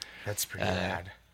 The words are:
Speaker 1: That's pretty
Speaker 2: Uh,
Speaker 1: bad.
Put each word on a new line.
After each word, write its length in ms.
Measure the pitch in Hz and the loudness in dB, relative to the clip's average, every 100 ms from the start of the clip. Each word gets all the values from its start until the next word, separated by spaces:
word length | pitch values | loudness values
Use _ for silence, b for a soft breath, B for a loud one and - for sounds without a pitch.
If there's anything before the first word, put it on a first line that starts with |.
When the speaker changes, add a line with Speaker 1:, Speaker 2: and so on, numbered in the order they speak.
| B B | B B
Speaker 1:
That's 200 | - 104 | -4 -2
pretty 200 | - 92 101 | -2 2 4
Speaker 2:
Uh, 60 | |
Speaker 1:
bad. 360 | 92 92 87 90 - - | 4 2 0 -4 -12 -20